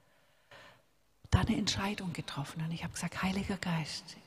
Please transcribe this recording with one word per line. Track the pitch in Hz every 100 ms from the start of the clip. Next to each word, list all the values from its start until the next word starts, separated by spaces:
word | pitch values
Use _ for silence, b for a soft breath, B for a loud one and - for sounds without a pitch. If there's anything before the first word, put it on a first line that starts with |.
| b b b b b b b b _ _ _ _ -
da | 185
eine | 185 226
Entscheidung | 196 - 196 208 185
getroffen | 156 - - 143 165
und | 160
ich | 165
hab | 165
gesagt, | - 170 -
„Heiliger | 185 190 196 190
Geist, | - 165 151 - - -